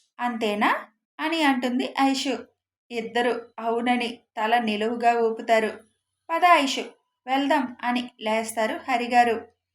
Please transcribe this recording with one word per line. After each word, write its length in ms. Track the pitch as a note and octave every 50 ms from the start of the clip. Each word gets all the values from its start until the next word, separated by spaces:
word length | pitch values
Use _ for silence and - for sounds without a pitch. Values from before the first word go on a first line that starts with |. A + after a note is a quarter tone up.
| _ _ _ -
"అంతేనా?" 520 | A#3+ A#3+ A#3 A3 A3+ G#3 G#3 G#3 A#3+ E4+ C5+ D#5 - - _ _ _ _ _ -
అని 200 | D4 D#4+ E4 E4
అంటుంది 440 | D4+ C#4 C4 B3 C4 B3 B3 C4 D4+ - - -
ఐషు. 340 | C4+ C4+ C4+ C4+ C4+ C#4 A#3 - - - _ _ _ _ _ _ _ -
ఇద్దరు 420 | A#3+ A#3 A3 A3+ A3+ A#3 A#3+ B3 A3+ A#3 - - - A3
అవునని 500 | A3+ A#3 A3+ A#3 A#3 B3 B3 A#3+ A#3+ A#3 B3 - _ _ -
తల 200 | A#3 G#3+ A3 A#3 A#3+
నిలువుగా 540 | A#3 G#3+ G#3+ G3+ G#3+ A3+ A#3+ A3+ A#3+ A#3 A#3+ A#3
ఊపుతారు. 500 | A3+ A3 A3 A3+ A3 A#3 A3+ A3 A3 G#3 - - - _ _ _ _ _ _ _ _ -
"పద 160 | E4 E4 F4+ F4 E4+
ఐషు, 300 | D4+ C#4 C4+ - B3+ - - - _ _ _ _ _ -
వెళ్దాం" 380 | B3 C4+ C4+ C#4+ C#4 D#4 C#4+ B3 A#3+ - -
అని 200 | A#3 A#3+ B3 B3 B3 - _ -
లేస్తారు 540 | A3 G#3+ A3 A3 A3 A3 - A3+ A3 A3 D#4+ E4+ -
హరిగారు. 520 | C#4+ B3+ B3 A#3+ A#3 B3 A#3+ A#3+ A#3 A3 - - - _ _ _ _ _